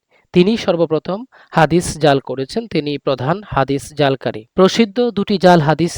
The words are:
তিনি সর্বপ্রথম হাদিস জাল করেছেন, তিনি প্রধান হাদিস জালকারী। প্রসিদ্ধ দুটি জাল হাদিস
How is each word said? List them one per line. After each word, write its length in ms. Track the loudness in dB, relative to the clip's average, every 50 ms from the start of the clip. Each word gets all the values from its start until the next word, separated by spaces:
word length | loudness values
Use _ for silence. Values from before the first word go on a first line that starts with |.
| _ _ _ _ _ _ 2
তিনি 240 | 2 2 4 2 -2
সর্বপ্রথম 680 | -2 -2 -2 0 0 -2 -2 -4 -4 -6 -8 -10 -10 -14 _ -20 -20 _
হাদিস 340 | 0 2 2 4 2 2 0 -2 -2 0
জাল 220 | 2 2 2 2
করেছেন, 480 | -2 -6 -8 -8 -8 -8 -8 -8 -8 -4
তিনি 300 | -4 -4 -4 -4 -6 -6
প্রধান 440 | -4 -4 -4 -2 -2 -4 -4 -4 -6 -4
হাদিস 460 | -2 -2 -2 0 -2 -4 -6 -8 -4
জালকারী। 520 | -2 0 0 0 -2 -4 -8 -8 -8 -12 _ _
প্রসিদ্ধ 420 | 2 2 4 4 2 0 0 -2 -2 -4 -2
দুটি 280 | -2 -4 -2 -2 -2 2
জাল 220 | 4 6 6 6
হাদিস 320 | 4 2 0 0 -2 -4 -4